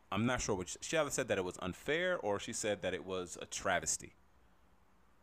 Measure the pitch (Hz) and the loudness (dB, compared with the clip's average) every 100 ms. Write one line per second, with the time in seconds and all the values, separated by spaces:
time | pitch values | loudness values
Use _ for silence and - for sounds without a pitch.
0 | - 98 117 123 - 95 90 - - 160 | -2 2 2 2 2 0 -2 -6 0 2
1 | 143 - 113 98 90 - 92 87 - 156 | 2 0 2 2 0 -2 -4 -4 0 0
2 | 185 180 104 101 - 113 110 101 92 90 | 2 0 0 0 -2 -2 0 0 0 -2
3 | 87 92 87 - - - 98 87 92 - | -2 -4 -4 -8 -8 -2 2 2 2 -2
4 | - - - - - - - - - - | -6 -18 -20 -20 -20 -20 -20 -20 -20 -20
5 | - - | -20 -20